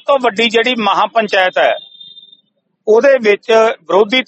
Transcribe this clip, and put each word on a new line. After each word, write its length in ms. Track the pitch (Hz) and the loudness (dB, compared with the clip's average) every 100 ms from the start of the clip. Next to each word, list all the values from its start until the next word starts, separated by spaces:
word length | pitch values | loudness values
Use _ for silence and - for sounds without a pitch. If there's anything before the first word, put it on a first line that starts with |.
| - | -2
ਤੋਂ 100 | 277 | 0
ਵੱਡੀ 260 | 247 196 233 | 0 -2 -2
ਜਿਹੜੀ 260 | 226 233 233 | 0 -2 -2
ਮਹਾ 260 | 202 175 208 | -2 -2 -2
ਪੰਚਾਇਤ 440 | 233 208 196 185 180 | -2 -2 0 0 0
ਹੈ, 160 | 131 104 - - - - _ _ _ _ _ _ - | -2 -2 -10 -20 -20 -20 _ _ _ _ _ _ 0
ਉਹਦੇ 220 | 226 277 262 | 2 2 0
ਵਿੱਚ 280 | 214 202 - | 0 -2 0
ਵਿਰੋਧੀ 720 | 226 220 - - 185 214 254 | 2 2 -2 -2 0 0 -2